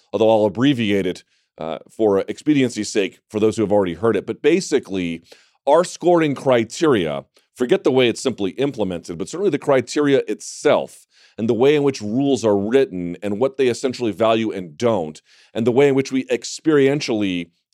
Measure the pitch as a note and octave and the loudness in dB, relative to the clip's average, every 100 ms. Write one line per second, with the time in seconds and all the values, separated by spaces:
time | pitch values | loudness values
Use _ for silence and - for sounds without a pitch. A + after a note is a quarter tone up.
0 | _ G2+ A2 A2 G#2+ G#2+ C3+ B2 G#2+ G2+ | _ 0 2 4 2 0 0 0 0 0
1 | F2+ F2 - _ _ - D#2+ D2+ - - | -2 -6 -12 _ _ -12 -10 -10 -10 0
2 | G#2+ G2 G2 G#2+ - D3 B2 G#2+ G2+ A2+ | 2 2 -2 -4 0 2 0 -2 -4 -2
3 | F#2 - _ G#2+ A2 G#2+ G2+ G#2 F#2 E2 | -2 -6 _ 0 0 0 0 2 0 -2
4 | A2+ G2+ - G#2 D3 F3+ - C3+ - F#2+ | 0 0 -4 -2 0 0 0 -2 -2 -6
5 | F2 E2 - - _ _ - D#3 F3+ - | -4 -8 -14 -20 _ _ 2 2 2 -2
6 | E3 E3+ D#3 C3 C#3 B2 A2 - D#3+ A#2 | 2 2 2 -2 0 0 0 -2 0 2
7 | D#2+ C#2 - _ _ - B2 A#2+ D#3+ C3 | 0 -6 -12 _ _ -6 0 0 2 4
8 | B2 G#2 C3 G#2 G2 G2 C#3 B2 G2 F2 | 2 0 -4 -4 -4 -4 -4 -4 -6 -6
9 | E2+ E2+ F#2 E3 G3+ C#3+ - C3+ A#2+ D3+ | -10 -10 -10 -4 -4 -2 0 0 0 0
10 | C#3+ C3 - G2+ - - D3+ G#2 C2+ - | 2 2 0 -6 -10 -2 2 2 0 -12
11 | _ _ _ - A2+ A2+ C3+ D3+ C#3+ C#3 | _ _ _ -6 -2 2 4 4 0 -2
12 | G#2 A#2+ C#3 B2 A2 G2+ G#2 C3 C3+ F2+ | -4 -2 0 0 2 2 2 0 0 -4
13 | F2 F2 G2+ G2+ C3 - C3 A#2 C3 A#2+ | -8 -8 -8 -4 -2 0 0 0 -4 -4
14 | A#2 F2 A2 A#2 A2 F#2 F2+ D2 A#2 G#2 | -6 0 0 2 -2 -6 -10 -2 0 0
15 | D#2 D#2 _ _ _ - A#2 A#2+ C#3+ C3+ | -4 -12 _ _ _ -4 0 4 4 2
16 | C3+ C3 B2+ A#2+ - - D#3+ D3 C3+ C#3+ | 0 -4 -2 -4 -6 -6 0 4 4 0
17 | C#3 A2 G2 F2+ E2+ _ _ | -2 -2 -2 -4 -6 _ _